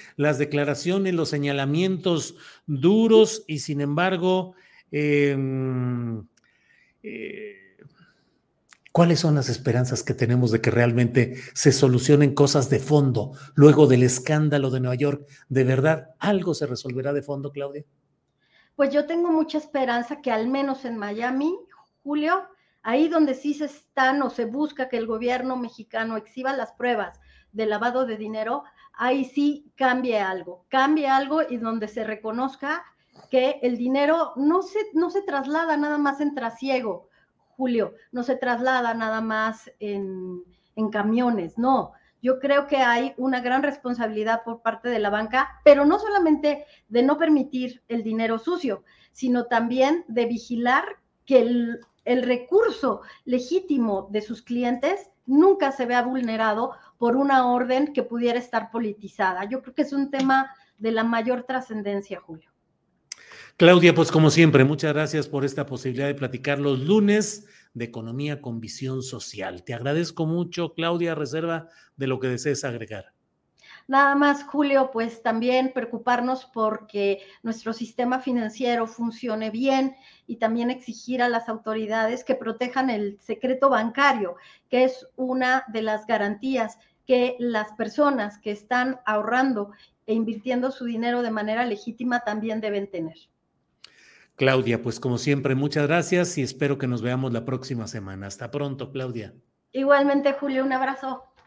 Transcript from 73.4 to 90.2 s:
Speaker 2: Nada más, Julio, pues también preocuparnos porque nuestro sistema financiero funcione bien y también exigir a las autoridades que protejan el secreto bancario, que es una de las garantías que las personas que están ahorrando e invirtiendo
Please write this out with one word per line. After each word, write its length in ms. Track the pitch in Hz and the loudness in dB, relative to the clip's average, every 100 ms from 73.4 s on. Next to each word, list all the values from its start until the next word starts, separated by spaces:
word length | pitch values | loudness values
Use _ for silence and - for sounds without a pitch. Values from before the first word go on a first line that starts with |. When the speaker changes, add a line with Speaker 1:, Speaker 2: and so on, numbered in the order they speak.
| _ _ _ - - | _ _ _ -20 -2
Speaker 2:
Nada 280 | 269 277 285 | 2 4 4
más, 280 | 285 277 | 2 2
Julio, 460 | - 285 285 269 262 | -4 -2 2 2 2
pues 300 | 226 226 226 | -2 -6 -4
también 480 | 233 226 240 254 262 | -4 -2 2 2 0
preocuparnos 760 | 254 226 233 247 240 247 262 - | -4 -6 -6 -2 0 0 -4 -8
porque 760 | 233 220 214 - 202 202 196 - - | -4 -2 -2 -8 -2 0 -2 -6 -12
nuestro 300 | 226 226 226 | -8 -6 -6
sistema 460 | 226 233 - 247 262 | -8 -8 -4 -2 -2
financiero 680 | 254 240 220 214 254 240 226 | -2 -2 -4 -4 -2 0 -2
funcione 640 | 226 233 226 247 214 220 | -4 -8 -6 -6 -6 -6
bien 440 | 220 269 269 269 262 - _ - | -2 0 0 0 -4 -20 _ -14
y 100 | 233 | -4
también 340 | 220 233 240 | -2 0 -2
exigir 520 | 254 247 214 - 254 | -4 -10 -14 -8 -2
a 60 | 240 | 0
las 200 | 233 233 | 0 -4
autoridades 760 | 220 220 220 214 220 220 247 | -8 -6 -6 -4 -2 -2 -4
que 100 | - | -4
protejan 560 | 254 220 220 247 262 262 | -4 -4 -6 -4 -2 -2
el 300 | 214 202 208 | -2 -4 -8
secreto 480 | - 208 254 262 277 | -10 -6 -2 2 2
bancario, 680 | 233 226 247 285 247 185 175 - - _ | 2 0 2 2 2 -4 -8 -18 -20 _
que 160 | 254 | 2
es 220 | 254 254 - - | 2 0 -16 -8
una 480 | 254 254 254 262 262 | -4 -2 0 0 -2
de 140 | 220 | -6
las 240 | 220 214 214 | -2 -4 -2
garantías 720 | 220 202 202 262 262 - - _ _ - | -2 0 -4 -4 -2 -4 -8 _ _ 0
que 300 | 254 247 247 | 2 2 -2
las 340 | 240 226 - | -2 -2 -6
personas 640 | - 214 - 294 262 208 - | -6 -6 2 2 2 -4 -8
que 120 | 214 | -8
están 500 | 208 - 247 254 254 | -10 -4 -2 -2 -4
ahorrando 680 | - 214 208 247 269 220 202 - _ _ - | -4 -2 0 0 0 0 -6 -10 _ _ -4
e 80 | |
invirtiendo 580 | 220 | -2